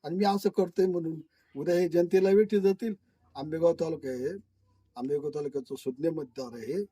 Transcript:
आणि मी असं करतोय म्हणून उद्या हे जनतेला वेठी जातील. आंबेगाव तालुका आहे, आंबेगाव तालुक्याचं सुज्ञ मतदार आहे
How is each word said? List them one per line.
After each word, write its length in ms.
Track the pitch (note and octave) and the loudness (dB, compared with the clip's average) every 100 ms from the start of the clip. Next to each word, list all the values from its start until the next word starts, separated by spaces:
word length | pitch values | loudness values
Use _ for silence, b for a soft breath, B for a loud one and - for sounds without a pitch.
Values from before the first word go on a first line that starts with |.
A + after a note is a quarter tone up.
आणि 120 | - F3 | -4 0
मी 80 | |
असं 240 | G3+ G3 G3+ | 2 2 0
करतोय 380 | - F3+ - F#3 | 0 -2 2 0
म्हणून 340 | F3 D#3+ D#3+ - _ _ C3+ | 0 -4 -8 -14 _ _ -6
उद्या 180 | D#3 | 0
हे 140 | F3 F3+ | 2 2
जनतेला 420 | E3 F3 F#3+ F#3+ | 2 4 4 6
वेठी 300 | G3 G#3+ G#3 | 6 4 4
जातील. 340 | G3 G3 A#3 G#3 _ _ _ | 2 2 -4 -8 _ _ _
आंबेगाव 380 | - D3+ D#3+ E3+ | -12 -8 2 2
तालुका 360 | E3 E3 D#3 C3+ | 4 -2 -4 -6
आहे, 220 | B2+ C3+ G3 _ _ _ _ _ - | -4 -6 -6 _ _ _ _ _ -10
आंबेगाव 340 | B2+ C#3+ D3 | -4 -2 -4
तालुक्याचं 440 | D3 C#3+ C#3 B2+ | -6 -6 -6 -8
सुज्ञ 340 | C3+ C3+ B2+ D#3+ | -8 -8 -2 -2
मतदार 500 | D#3 C3+ A#2+ B2+ A#2 | -2 -8 -10 -12 -10
आहे 260 | A2+ E3+ G3+ | -8 -6 -6